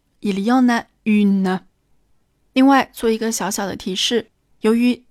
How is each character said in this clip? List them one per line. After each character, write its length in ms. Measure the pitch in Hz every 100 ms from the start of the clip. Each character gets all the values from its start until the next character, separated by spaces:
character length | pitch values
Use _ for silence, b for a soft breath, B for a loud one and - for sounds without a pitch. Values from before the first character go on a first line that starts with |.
| _ _
il 200 | 208 196
y 100 | 208
en 180 | 262 247
a 180 | 233 - _
une。 560 | - 208 202 196 190 - - _ _ _ _ _ _ _ _
另 140 | 262 269
外 240 | 269 -
做 160 | - 226
一 80 | 220
个 140 | 226
小 180 | 220 190
小 160 | 208
的 120 | 196 -
提 180 | -
示， 380 | 190 - 233 - _ _ _
由 120 | 214
于 300 | 233 247 240 _